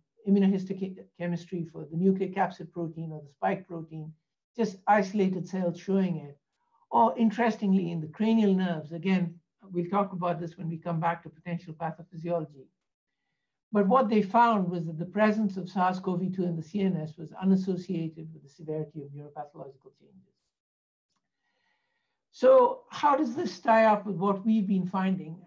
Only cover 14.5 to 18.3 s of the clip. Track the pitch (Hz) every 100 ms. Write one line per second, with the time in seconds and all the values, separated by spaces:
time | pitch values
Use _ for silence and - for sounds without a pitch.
14.5 | 214 175 175 165 160 185 202 214 214 208
15.5 | 190 170 190 180 185 190 175 185 - 175
16.5 | 160 - 202 190 160 156 - 160 - 190
17.5 | 190 196 180 - 170 160 160 160